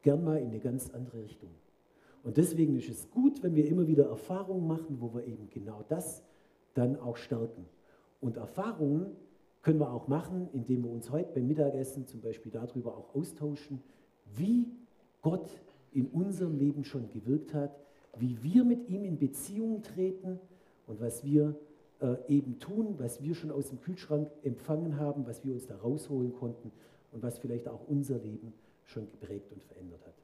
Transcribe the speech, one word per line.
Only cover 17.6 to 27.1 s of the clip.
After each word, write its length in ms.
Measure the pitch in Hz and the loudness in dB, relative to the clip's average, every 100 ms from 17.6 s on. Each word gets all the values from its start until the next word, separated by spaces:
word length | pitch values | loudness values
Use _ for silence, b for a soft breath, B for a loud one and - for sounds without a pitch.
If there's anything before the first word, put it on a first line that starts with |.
| 143 - B B B - | -2 -6 B B B -2
wie 240 | 123 117 | -2 0
wir 180 | 127 208 | 6 8
mit 260 | 247 240 - | 8 6 2
ihm 160 | 185 | -2
in 140 | 202 156 | 0 2
Beziehung 640 | 135 - - 202 226 220 | 2 0 -8 -4 -2 -2
treten 560 | - - 185 185 185 185 - B B B - | -4 0 0 0 -6 -8 -10 B B B -12
und 140 | 107 | -4
was 240 | 117 - | -4 -4
wir, 320 | 143 147 151 147 B B B _ | 6 6 6 2 B B B _
äh, 140 | 131 127 - | 0 0 4
eben 300 | 143 131 117 | 4 4 -6
tun, 360 | - 208 220 175 | -4 0 0 0
was 240 | 120 - | -4 -4
wir 120 | 139 | -4
schon 160 | 165 156 | -2 -2
aus 200 | 143 139 | -2 -4
dem 100 | 127 | -6
Kühlschrank 500 | - 180 - 151 151 - | -6 -8 0 0 0 -4
empfangen 560 | 143 117 - 156 165 143 | -4 -4 -2 -2 0 0
haben, 280 | 147 143 123 | 0 -2 -4
was 180 | - | -6
wir 80 | 135 | -4
uns 140 | 123 - | -4 -6
da 100 | 104 | -6
rausholen 560 | 117 147 - 139 123 | -2 -2 -2 0 0
konnten 380 | 123 120 117 110 B B B B | -2 -6 -8 -12 B B B B